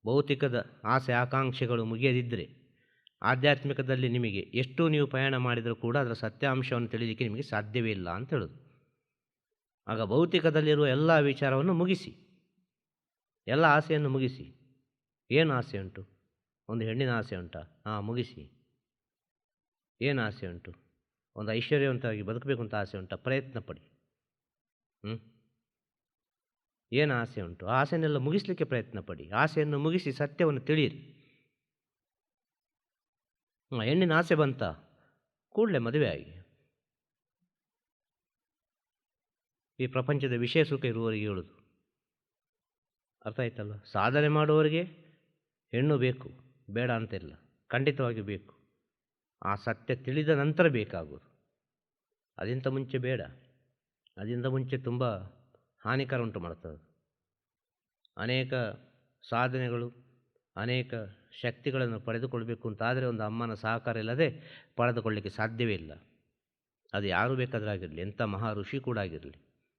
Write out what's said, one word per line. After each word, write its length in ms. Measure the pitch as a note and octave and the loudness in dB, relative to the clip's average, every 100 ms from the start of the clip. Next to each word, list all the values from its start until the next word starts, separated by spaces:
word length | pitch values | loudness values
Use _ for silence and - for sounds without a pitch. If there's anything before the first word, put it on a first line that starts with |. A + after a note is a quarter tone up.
| G#2+ | 0
ಭೌತಿಕದ 520 | C#3 C#3+ C#3 C#3+ A#2+ - - A2 | 2 2 2 0 0 -4 -6 0
ಆಸೆ 280 | C3 B2+ A#2+ | 2 2 2
ಆಕಾಂಕ್ಷೆಗಳು 680 | B2 C3+ C3 B2+ A#2+ A#2+ A2+ | 2 2 0 0 0 0 -2
ಮುಗಿಯದಿದ್ದರೆ 600 | A2+ C3 B2+ A#2+ A2+ D#2 - _ _ _ _ _ _ | 0 2 2 0 -4 -8 -14 _ _ _ _ _ _
ಆಧ್ಯಾತ್ಮಿಕದಲ್ಲಿ 880 | G#2+ B2+ C#3+ C#3 C#3 C#3 C3 C3 B2+ | 2 4 4 4 0 -2 0 2 2
ನಿಮಗೆ 320 | B2 A#2 G2 - A#2 | 2 0 -2 -2 -2
ಎಷ್ಟು 260 | B2+ C3 E3 | -2 2 2
ನೀವು 180 | D3+ C3+ | 4 2
ಪಯಣ 280 | C3 C3+ C3 | 2 0 2
ಮಾಡಿದರೂ 360 | B2 A#2+ A#2 A2+ | 2 0 -2 -2
ಕೂಡ 180 | A#2 C3+ | 0 0
ಅದರ 180 | B2 A2+ | 0 -2
ಸತ್ಯಾಂಶವನ್ನು 720 | A2 - C#3 C3 C3 B2 A2+ | -6 -2 0 0 0 -2 -2
ತಿಳಿಲಿಕ್ಕೆ 360 | A#2 A#2 A2 A#2 | -2 -4 -2 -4
ನಿಮಗೆ 200 | A2 C#3 | -4 -4
ಸಾಧ್ಯವೇ 460 | G#2+ G#2+ A#2 A2+ | -4 -2 -2 -2
ಇಲ್ಲ 180 | G2+ F2 | -2 -4
ಅಂತ 180 | F2+ C3 | -6 -4
ಹೇಳೋದು. 280 | D3 F2 - - _ _ _ _ _ _ _ _ _ _ _ - | -4 -4 -10 -20 _ _ _ _ _ _ _ _ _ _ _ -6
ಆಗ 140 | A2 G#2 | -2 2
ಭೌತಿಕದಲ್ಲಿರುವ 800 | B2+ E3+ F3 D#3+ D3+ D3+ D3 D3 | 2 4 4 4 4 4 6 4
ಎಲ್ಲ 220 | C3 D#3+ D#3+ | 4 6 6
ವಿಚಾರವನ್ನು 500 | C#3+ C3+ C#3 C3+ F3 | 6 2 2 2 2
ಮುಗಿಸಿ, 380 | E3+ F3+ F#3 - - - _ _ _ _ _ _ _ _ _ _ _ - | 2 2 0 -2 -16 -20 _ _ _ _ _ _ _ _ _ _ _ 0
ಎಲ್ಲ 180 | C#3 E3 | 4 8
ಆಸೆಯನ್ನು 420 | D3 D#3+ D3+ D3 | 6 4 2 2
ಮುಗಿಸಿ. 340 | C3 B2+ - - - _ _ _ _ _ _ - | 2 0 -2 -14 -20 _ _ _ _ _ _ 0
ಏನು 220 | C3+ D#3+ | 4 4
ಆಸೆ 220 | C3 - G2+ | 2 -2 -6
ಉಂಟು? 240 | F#2+ G2 F#2+ _ _ _ _ _ - | -8 -12 -18 _ _ _ _ _ -6
ಒಂದು 140 | A2+ A2 | -4 -2
ಹೆಣ್ಣಿನ 260 | A#2 C3 | 0 0
ಆಸೆ 220 | A#2 G#2 F#2 | 0 -2 -6
ಉಂಟಾ? 260 | F2 E2 D#2 _ | -8 -12 -14 _
ಹಾ, 140 | G#2+ G#2 | -6 -4
ಮುಗಿಸಿ. 420 | G#2 A#2+ A2+ - C#2+ _ _ _ _ _ _ _ _ _ _ _ _ _ _ - | -2 -4 -4 -8 -20 _ _ _ _ _ _ _ _ _ _ _ _ _ _ -4
ಏನು 180 | C3 C#3 | -2 0
ಆಸೆ 240 | G#2+ - F#2 | -2 -4 -10
ಉಂಟು? 260 | F2 - - _ _ _ _ _ G#2+ | -12 -14 -20 _ _ _ _ _ -10
ಒಂದು 140 | G#2+ | -4
ಐಶ್ವರ್ಯವಂತವಾಗಿ 720 | A2+ A#2 D3 C#3 B2 A#2+ G#2+ | -4 2 2 2 0 -2 -4
ಬದುಕಬೇಕು 380 | F#2+ A#2+ C#3 B2+ | -4 -4 -4 -4
ಅಂತ 140 | A2 G#2+ | -2 -4
ಆಸೆ 200 | G2 G2 | -4 -6
ಉಂಟಾ? 180 | F#2 G2 | -8 -8
ಪ್ರಯತ್ನ 420 | B2+ C3+ C3+ A#2+ | -2 -2 -4 -10
ಪಡಿ. 240 | - D#2+ _ _ _ _ _ _ _ _ _ _ _ _ | -10 -14 _ _ _ _ _ _ _ _ _ _ _ _
ಹ್ಮ್? 160 | G2+ A2+ - _ _ _ _ _ _ _ _ _ _ _ _ _ _ _ _ | -10 -10 -12 _ _ _ _ _ _ _ _ _ _ _ _ _ _ _ _
ಏನು 220 | A#2+ D3+ | 0 2
ಆಸೆ 260 | B2 A2+ - | 0 -2 -6
ಉಂಟು? 220 | F2 F2+ F2+ | -10 -8 -2
ಆ 100 | B2+ | 0
ಆಸೆಯನ್ನೆಲ್ಲ 440 | C#3+ E3 D#3+ C#3 | 2 0 0 0
ಮುಗಿಸ್ಲಿಕ್ಕೆ 460 | C3 F#3+ G3 F3+ D#3+ | 0 0 -2 -4 -2
ಪ್ರಯತ್ನ 360 | B2 G#2 G#2+ | -2 -4 -8
ಪಡಿ. 240 | E2+ E2 D#2 G#2 | -10 -12 -4 2
ಆಸೆಯನ್ನು 440 | D#3 D#3 D3+ C#3+ | 2 2 0 2
ಮುಗಿಸಿ 320 | D#3 F3 D3+ | 2 0 -2
ಸತ್ಯವನ್ನು 480 | B2+ C#3+ - E3 C3+ | -4 -4 0 0 2
ತಿಳಿಯಿರಿ. 380 | - D#3 C3+ - - - _ _ _ _ _ _ _ _ _ _ _ _ _ _ _ _ _ _ _ _ _ _ _ _ - | 2 2 2 0 -14 -20 _ _ _ _ _ _ _ _ _ _ _ _ _ _ _ _ _ _ _ _ _ _ _ _ -8
ಹ್ಮ್, 120 | B2+ | -2
ಹೆಣ್ಣಿನ 300 | A2 E3 F3+ | 2 4 6
ಆಸೆ 220 | D#3+ E3+ D#3+ | 4 4 4
ಬಂತ 280 | C#3+ B2+ F#2+ D#2 - _ _ _ _ _ _ - | 4 2 -4 -6 -14 _ _ _ _ _ _ 2
ಕೂಡಲೇ 260 | A3+ D3+ | 2 2
ಮದುವೆ 280 | A#2 D3 B2 | 2 2 2
ಆಗಿ. 200 | D2 C#2+ F2+ - _ _ _ _ _ _ _ _ _ _ _ _ _ _ _ _ _ _ _ _ _ _ _ _ _ _ _ _ _ _ _ _ - | 0 -8 -18 -20 _ _ _ _ _ _ _ _ _ _ _ _ _ _ _ _ _ _ _ _ _ _ _ _ _ _ _ _ _ _ _ _ -6
ಈ 60 | B2 | -4
ಪ್ರಪಂಚದ 480 | B2+ B2+ D3 C3+ A#2+ | -2 0 0 0 0
ವಿಷಯ 260 | A#2+ D#3+ | 2 2
ಸುಖ 200 | D3+ C#3 B2+ | 2 0 -2
ಇರುವವರಿಗೆ 400 | A2+ A2+ A2 G#2 | -2 -2 -2 -2
ಹೇಳುದು. 280 | F#2+ - _ _ _ _ _ _ _ _ _ _ _ _ _ _ _ _ _ | -4 -8 _ _ _ _ _ _ _ _ _ _ _ _ _ _ _ _ _
ಅರ್ಥ 180 | A2 G#2 | -10 -4
ಆಯ್ತಲ್ವ? 360 | A#2+ A2+ G#2 G2+ - | -4 -6 -10 -10 -6
ಸಾಧನೆ 420 | G2+ G#2+ C#3+ D3+ | 2 4 6 4
ಮಾಡುವವರಿಗೆ 520 | D3+ D3+ D#3 D3+ D#3+ F3+ - - _ _ _ _ _ _ | 4 6 6 4 2 -2 -8 -20 _ _ _ _ _ _
ಹೆಣ್ಣು 220 | A#2 D3 C#3+ | 0 4 4
ಬೇಕು, 300 | B2+ B2+ - - - _ - | 2 0 -8 -18 -20 _ -8
ಬೇಡ 200 | G#2+ B2 | -2 0
ಅಂತಿಲ್ಲ, 400 | A#2 A2 F#2+ D#2+ D#2+ _ _ - | 0 -2 -8 -10 -16 _ _ -4
ಖಂಡಿತವಾಗಿ 500 | B2+ C#3 C#3 B2 A2 | 0 2 2 0 -2
ಬೇಕು. 300 | G2+ G2 - _ _ _ _ _ _ _ _ _ | -4 -6 -10 _ _ _ _ _ _ _ _ _
ಆ 100 | F#2+ G#2 | -4 -2
ಸತ್ಯ 380 | - A2 - C3 | -2 -4 -4 -4
ತಿಳಿದ 340 | B2+ C#3+ D3+ D3 | -2 0 2 4
ನಂತರ 320 | D3 D3+ E3 | 4 4 4
ಬೇಕಾಗೋದು, 580 | A#2+ G#2 F2+ D2+ C2+ - _ _ _ _ _ _ _ _ _ _ - | 4 -2 -6 -8 -12 -20 _ _ _ _ _ _ _ _ _ _ -8
ಅದಕ್ಕಿಂತ 300 | G2 B2+ C3 | -4 -4 -2
ಮುಂಚೆ 300 | C3+ C3 C3 | -4 -2 -4
ಬೇಡ, 220 | B2+ B2 D2 - _ _ _ _ _ _ _ | -2 -2 -6 -14 _ _ _ _ _ _ _
ಅದಕ್ಕಿಂತ 360 | - G#2+ A#2+ C3 | -10 -6 -4 -2
ಮುಂಚೆ 300 | C3 C3 C3 | -2 -2 -4
ತುಂಬ 240 | B2+ B2 B2 G2 F#2 - _ _ _ _ | -4 -2 -2 -2 -8 -18 _ _ _ _
ಹಾನಿಕರ 400 | G#2+ C3 C3 C3 | -2 -2 0 -2
ಉಂಟು 180 | A2+ G2+ | -2 -4
ಮಾಡ್ತದೆ. 400 | E2+ E2 E2 D#2 _ _ _ _ _ _ _ _ _ _ _ _ _ - | -8 -10 -14 -16 _ _ _ _ _ _ _ _ _ _ _ _ _ -8
ಅನೇಕ 360 | A2+ C3 C3 C3 A2 - - _ _ _ | -2 -2 0 -2 -4 -6 -16 _ _ _
ಸಾಧನೆಗಳು, 640 | - A#2 B2+ B2+ B2 A#2+ A#2+ - - _ _ _ _ - | -4 0 0 0 -2 -4 -6 -10 -20 _ _ _ _ -6
ಅನೇಕ 380 | A2+ B2+ B2+ A#2 G2+ G2+ _ - | -2 -2 -2 -6 -10 -14 _ -8
ಶಕ್ತಿಗಳನ್ನು 640 | A#2+ A#2 C#3+ C3 B2 A2 | -6 -4 -4 -2 -2 -4
ಪಡೆದುಕೊಳ್ಬೇಕು 640 | A2+ A2+ B2+ B2 A2+ A2+ A2 | -4 -4 -4 -6 -6 -6 -8
ಅಂತಾದರೆ 380 | G#2 A2+ B2+ B2+ | -4 -2 0 -2
ಒಂದು 180 | A2+ | -2
ಅಮ್ಮನ 300 | G#2+ A2+ A#2 G#2+ | -4 -4 -4 -4
ಸಹಕಾರ 420 | A2 A#2+ B2 A2+ | -4 -2 -2 -4
ಇಲ್ಲದೆ 300 | A2 B2+ D#3 - - - - - | -2 0 0 -2 -14 -20 -8 0
ಪಡೆದುಕೊಳ್ಳಿಕ್ಕೆ 560 | A#2+ A#2 A2 G#2+ G2 | 2 2 0 -2 -4
ಸಾಧ್ಯವೇ 440 | - A2 A2+ A#2 F#2+ | -2 -2 0 -2 -2
ಇಲ್ಲ. 180 | D#2 D2+ - _ _ _ _ _ _ _ _ | -6 -16 -20 _ _ _ _ _ _ _ _
ಅದು 140 | G2+ G2+ | -4 0
ಯಾರು 280 | F2 A#2+ C3 | 2 2 0
ಬೇಕಾದ್ರೂ 360 | B2+ A#2 G#2+ | -2 -4 -4
ಆಗಿರಲಿ, 300 | G2 F2 D#2 | -6 -6 -8
ಎಂಥ 200 | F#2+ G2+ A2 | -8 -4 -2
ಮಹಾ 240 | G2 A2+ | -2 -2
ಋಷಿ 260 | G#2 G2 C#3 | -4 -6 -6
ಕೂಡ 200 | B2+ A2 | -4 -4
ಆಗಿರಲಿ. 400 | F#2+ D#2 C#2 C2 _ _ _ | -4 -6 -14 -18 _ _ _